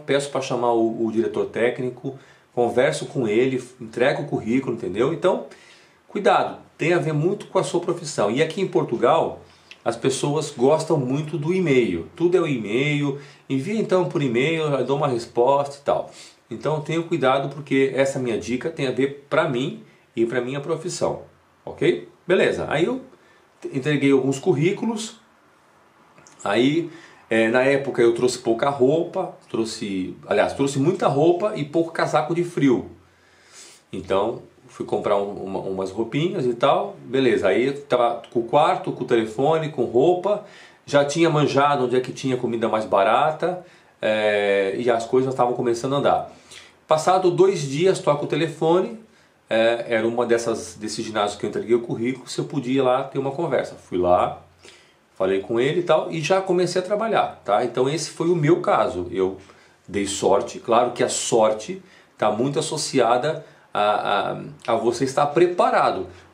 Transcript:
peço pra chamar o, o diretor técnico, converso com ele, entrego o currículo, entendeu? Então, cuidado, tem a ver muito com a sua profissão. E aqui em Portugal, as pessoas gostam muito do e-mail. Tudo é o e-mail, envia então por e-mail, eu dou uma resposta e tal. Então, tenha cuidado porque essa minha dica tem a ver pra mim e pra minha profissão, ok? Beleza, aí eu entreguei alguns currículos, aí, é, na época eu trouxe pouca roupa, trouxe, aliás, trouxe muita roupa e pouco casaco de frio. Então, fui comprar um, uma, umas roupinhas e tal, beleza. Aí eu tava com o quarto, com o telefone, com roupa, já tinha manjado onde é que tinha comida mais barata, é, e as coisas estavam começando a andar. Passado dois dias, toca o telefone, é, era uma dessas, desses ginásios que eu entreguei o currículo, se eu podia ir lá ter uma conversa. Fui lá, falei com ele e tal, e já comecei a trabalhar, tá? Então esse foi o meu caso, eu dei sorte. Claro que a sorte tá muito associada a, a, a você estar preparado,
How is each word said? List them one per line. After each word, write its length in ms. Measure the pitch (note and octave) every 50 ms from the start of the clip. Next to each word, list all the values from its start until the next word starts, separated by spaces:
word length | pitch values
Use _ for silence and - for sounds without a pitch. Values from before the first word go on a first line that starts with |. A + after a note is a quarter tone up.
| -
peço 260 | - C#3 C#3+ C#3 -
pra 100 | - C3
chamar 300 | C3 - C3 A#2 A#2+ A#2+
o, 340 | A#2 A2+ A2+ A2+ A2+ A2+ A2+
o 60 | A2
diretor 360 | G#2 A2+ G#2+ G2+ - G#2 G2
técnico, 720 | G2 - G#2+ A#2 B2 B2 - B2+ B2+ B2 - - C3+ C3 - - - - _ _ _ _
converso 520 | B2 A#2+ A2+ - D#3+ C#3 D#3 D3+ - -
com 200 | - - C#3 A#2
ele, 340 | G#2 G#2 A#2 C3 C3+ C3 A#2 - - - -
entrego 440 | A2+ A2 - A2+ B2+ C#3+ - - D3
o 20 |
currículo, 500 | - - - - G#2+ B2 C3+ - C3+ A2+
entendeu? 380 | - F#2 F2+ F2+ A2 C3 D3+ E3+
Então, 320 | D#3 - F#3 A#3 A#3+ - - - - - - - - - _ _ _ _
cuidado, 520 | - - G#3 F#3+ G3+ F3+ C#3+ A#2+ F#2+ - - - - _
tem 160 | - D3 E3 F3+
a 40 |
ver 160 | D#3+ C#3+ D#3 D3+
muito 340 | D3 D#3+ F#3+ G#3+ - -
com 120 | - - F#3
a 40 | -
sua 160 | - - E3+
profissão. 520 | - F#3 E3+ - D3+ C#3+ - - G#2 G#2
E 100 | A#2 C#3+
aqui 200 | D#3+ D#3 - G3
em 60 | F#3
Portugal, 760 | - - D#3+ D3 - A#2 G2+ A2+ C3+ D#3 D#3+ - - - - - - - _ _ _ - - _
as 100 | A#2 A2+
pessoas 540 | - - C3 C3 - - D3 C#3+ D#3 D3 -
gostam 480 | - A#2 A#2+ C#3+ D#3 D#3 - - D#3+
muito 400 | C#3+ B2 B2+ C3+ D3+ D#3 - F3
do 160 | D3+ C#3+ E3 F#3+
e-mail. 540 | F#3+ F3+ D3 C3 B2+ A#2 G2 F2 E2+ - - -
Tudo 220 | - E3 F3+ F3+
é 40 | F#3
o 60 | E3
e-mail, 720 | D3+ C#3 A2+ G#2 G2+ A2 B2+ D3 D3+ D3 D3 C#3+ C#3 C3+ - - - - - _
envia 320 | - C3+ C3+ C#3 G3 A3 G#3+
então 260 | F3+ - F#3 F#3 F3
por 160 | - - D#3+ C#3
e-mail, 400 | B2+ A2+ B2 C#3 D#3+ E3 D#3+ D#3
eu 200 | D3 C#3 C3 B2
dou 140 | B2 C#3+
uma 100 | D3+ D#3
resposta 720 | C3 B2 A2+ - - - A#2+ A#2+ C3+ C#3 C#3+ C#3 - -
e 40 | -
tal. 280 | - F#2+ - - - - - - - - - _ _ _
Então, 320 | A#2 A2 - C#3+ D#3 D3
tenha 200 | D3 - D#3+ E3+ E3
cuidado 460 | - F3 C3+ C3 B2+ C3+ C#3+ D3 C#3+
porque 420 | - D3+ C#3+ - C3+ C3+ C3+ C3+ -
essa 240 | C3+ C#3 C3+ -
minha 220 | C3 B2+ A#2+ G#2+ F#2+
dica 300 | F#2 A2 B2+ B2 - D#3+
tem 180 | - - C#3
a 40 | B2+
ver 360 | A2+ B2+ C3+ C#3 - - - _
pra 180 | C#3+ D3+ E3+
mim 360 | D3+ B2 A#2+ C#3 F3+ A3 - - - - _ _ _ _
e 100 | A2+ A2+
pra 160 | A#2 C3 B2+
minha 180 | A#2+ C3 C#3+ C#3+
profissão, 640 | C#3+ E3+ D#3+ D3+ - F3 - - G2+ E2 - - - - _ _ _ _ _ _ _
ok? 460 | - - - - - - - - - - _ _
Beleza, 400 | E3+ F#3+ G#3+ E3+ A2+ F#2+ E2+ - -
aí 160 | C3+ D3+ F3
eu 160 | A#3 B3+ C4 - - - _ _ _ _ _ _ _ _ _ - -
entreguei 400 | C3+ C3+ B2+ D3+ D3 C3 C#3 C#3
alguns 280 | C#3 B2+ B2+ C3+ C3+ -
currículos, 800 | - F#3+ D#3 C#3 D#3+ F#3+ G3+ - A#3 A3+ A3+ - - - - - _ _ _ _ _ _ _ _ _ _ _ _ _ _ _ _ _ _ _ - - - - - -
aí, 460 | G2+ G2+ A#2 B2+ C#3+ D#3 E3+ D#3 - - - - - - - - -
é, 200 | A2+ A2+ A2+ A2+
na 140 | A#2 B2+ C3
época 380 | C#3 C#3 C3+ C#3 B2+ A#2+ -
eu 140 | A#2 A#2 A#2
trouxe 220 | A#2+ B2+ B2 - -
pouca 300 | - A#2 A2 - C#3+ C#3
roupa, 680 | B2 A#2+ B2+ C3+ D#3 E3+ E3+ - - F#3+ F3+ - - - - -
trouxe, 640 | - A2+ A2+ A2 - - A2+ G2+ F#2+ F#2 F2+ - - - -
aliás, 280 | - G2 G#2+ - - -
trouxe 260 | - C#3 C#3 - C3+
muita 280 | C#3 F3 G3+ - A#3+ F3+
roupa 420 | C3+ C#3 D#3+ E3+ F3 F#3 G#3 G#3+ G#3
e 80 | D#3 C#3+
pouco 260 | - - E3+ E3 -
casaco 420 | - - D#3+ D3+ D#3+ D3+ D#3 - E3
de 120 | F3 E3+
frio. 440 | - - - C#3 C3+ A#2 F#2 - - - - _ _ _ _ _ _ _ _ _ _ - - - - - - _ _
Então, 500 | - F#2+ E2+ F#2 F#2+ G2 G#2+ A#2 B2+ B2+ - - _ _ _ -
fui 160 | - - -
comprar 320 | - - G2+ - G#2+ G2+
um, 260 | G2+ G2+ G2+ G2 G2+ G2
uma, 160 | F#2+ F#2+ F2+
umas 320 | F#2+ G2 F#2+ F#2+ F#2+ F#2
roupinhas 540 | - A2+ A2+ A2+ - C#3+ E3 F#3 G#3 E3+ B2+
e 80 | B2 A2+
tal, 420 | A#2 C#3 C#3 E3 F#3+ G3+ G3+ F#3 - -
beleza. 460 | B2+ A#2+ C3+ C3 A#2 G#2 F#2+ G2+ F#2
Aí 180 | F#2+ A2 B2+
eu 140 | C#3 C#3 -
tava 400 | - - B2+ B2 A#2+ A2+ - - - -
com 80 | - A#2+
o 40 | A2+
quarto, 500 | - C#3+ D3 D#3+ F3 F#3+ F3+ - D3 -
com 100 | - -
o 40 |
telefone, 640 | - B2 A2+ A2 A2 - B2+ C3+ D#3 D#3+ D#3+ D#3 D3
com 140 | - C3 A#2
roupa, 600 | - A2+ B2 D3 F3 F3 - - G3+ G#3 - - - - - - - - _ _
já 180 | - C#3+ C#3+ C#3
tinha 260 | - - E3 E3 D#3
manjado 540 | D3+ D3+ C#3 A#2+ A#2+ C3+ C#3+ D3 C#3+ B2+ B2+
onde 140 | A#2+ B2
é 20 | B2+
que 140 | B2+ - -
tinha 240 | - - C3 B2+
comida 320 | B2 B2 A2+ A#2 A2 A2+ G#2+
mais 160 | A2 A2 A2
barata, 800 | - G#2+ G2 G2 G#2+ A#2 C3+ D3 D#3 D#3 - D#3+ F3+ F3+ - - - - - _ _ _ _
é, 760 | - A2 G#2+ G#2+ G#2+ G#2 G#2 G#2 G#2 G2+ G2 G2 G2 G2 -
e 120 | A#2+ A#2+ A#2+
as 160 | A2+ A2+ -
coisas 280 | - C3 C3 C3 C3+ B2+
estavam 200 | - A#2+ A#2+ B2+
começando 420 | - A#2+ A#2 A#2 - - C3 C#3+
a 20 |
andar. 360 | C#3+ A#2 F#2+ F2 - - - - - - - - - - - _ _ _
Passado 420 | - D#3 D#3 - F3+ F#3 F#3 F#3 F3
dois 320 | D3+ D#3 F#3+ G3 F#3+ D#3
dias, 380 | C#3+ C3+ C3+ D3+ F3+ F#3+ F3+ -
toca 240 | - D3+ C#3+ C#3+ D3
o 40 |
telefone, 720 | C#3 D#3 D3 E3 D3+ - - D#3+ D#3+ F3 F#3+ F#3 - - - - _ _ _ _ _ _ _ _ _
é, 360 | A2+ A2+ A2+ A#2 A#2 A#2 -
era 200 | A#2 A#2 A2 A2
uma 180 | A#2 A#2 B2 A#2+
dessas, 500 | G#2+ A#2 A#2 A#2 A#2 G#2+ G2 - - -
desses 280 | - G#2+ A2 - A#2 G#2+
ginásios 340 | A2 G#2+ G#2+ G#2 G#2 -
que 80 | - A2+
eu 40 | G2+
entreguei 260 | F#2+ G2+ G2 G#2+ A#2+
o 60 | A2+
currículo, 460 | A#2 C3 C3 A2 A#2 B2+ C3 - - -
se 100 | - -
eu 60 | C#3+
podia 320 | - D#3 C#3 A#2+ B2 C3+
ir 40 | C3+
lá 220 | C3 B2+ B2+ C3+ -
ter 140 | - -
uma 140 | C#3 C3+ C#3
conversa. 440 | C3 E3+ E3 - B2+ G2+ - - -
Fui 220 | - - - F#2+
lá, 460 | F2+ F2+ F2 F2+ G2 A#2 C3 - - - - _ _ - - - - _ _ _ _ _ _ _
falei 240 | - F#2+ F#2+ G2 G2
com 200 | F#2+ - A#2 A#2
ele 200 | B2+ C#3+ E3+ F3+
e 40 | -
tal, 280 | - D#3 D#3+ - -
e 100 | E3 D#3
já 200 | D3 - F#3+ F#3+
comecei 380 | F#3+ F#3+ F3 F3+ F3+ - - F#3
a 60 | F#3
trabalhar, 560 | - G#3 G3 A3+ A3 F#3+ A#2+ - - - - -
tá? 220 | - G2+ A2 B2
Então 240 | A#2 - B2+ B2+ C#3
esse 220 | D#3 E3 - -
foi 180 | - - E3 E3+
o 60 | F3+
meu 260 | E3 D3 D#3 F3+ F3+
caso, 460 | - G#3 F3+ A#2+ G#2 F#2+ - F2+ F2 F2
eu 260 | - F#2+ F#2 F#2+ F#2+ - - - - - - _ _ _ _
dei 180 | - F#2 G2+ G2+
sorte. 540 | G2 - - A#2 F2+ G2 G#2 - - - -
Claro 320 | - A#2 A2+ A#2+ B2+ A#2+
que 120 | - - B2
a 60 | -
sorte 720 | - - - - B2+ A2+ A2 A2 G#2+ - - F3+ F#3+ F#3+ - - - - _ _ _
tá 140 | - A#2 G#2
muito 280 | G#2 A2+ C3 C#3+ D3 D#3+
associada 840 | D3 - D#3+ D3 - - - C3 A2+ A#2 B2 B2+ C#3 D3+ D#3 - - - - _ _ _ -
a, 640 | G#2 G#2 G#2 G#2 - - G#2 G2+ G2 F#2 F#2 - G2 G2 - - - -
a, 60 | - A2+
a 20 |
você 300 | A2 A2 A#2+ A#2 - C#3
estar 200 | B2+ - D3 C#3+
preparado, 800 | C#3+ - E3 F3+ F3 - - A#3+ C4 A#3 F#3 C#3 A#2 - F#2+ F2+ - - - - -